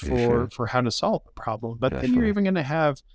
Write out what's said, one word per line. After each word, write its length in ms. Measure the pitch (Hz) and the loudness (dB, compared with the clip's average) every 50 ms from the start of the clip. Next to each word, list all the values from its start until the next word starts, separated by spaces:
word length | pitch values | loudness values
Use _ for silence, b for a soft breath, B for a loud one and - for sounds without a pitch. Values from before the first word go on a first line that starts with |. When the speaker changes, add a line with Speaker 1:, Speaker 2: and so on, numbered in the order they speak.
| - | -4
Speaker 1:
Yeah, 60 | - | -2
Speaker 2:
for, 80 | 127 | 0
Speaker 1:
sure. 320 | 123 120 120 120 120 123 113 | 2 4 4 4 2 0 -2
Speaker 2:
for 180 | - - 117 | -4 -6 -4
how 140 | 104 - 127 | -2 0 0
to 100 | 123 117 | 0 0
solve 320 | - - - 202 214 - - | 0 0 0 0 0 -2 -4
the 80 | - | -10
problem, 460 | _ - - 117 110 107 117 113 117 120 | _ -10 -6 -6 -6 -6 -6 -8 -4 -2
but 140 | 131 135 - | -2 -2 0
Speaker 1:
Yeah, 80 | 131 | 0
Speaker 2:
then 120 | - 254 247 | 0 2 2
you're 100 | 247 233 | 2 2
Speaker 1:
sure. 40 | |
Speaker 2:
even 160 | 214 202 202 196 | 2 2 2 0
gonna 200 | 190 190 175 139 | 2 0 0 0
have 380 | 131 151 160 156 147 139 - - _ | -2 0 2 2 2 0 -2 -8 _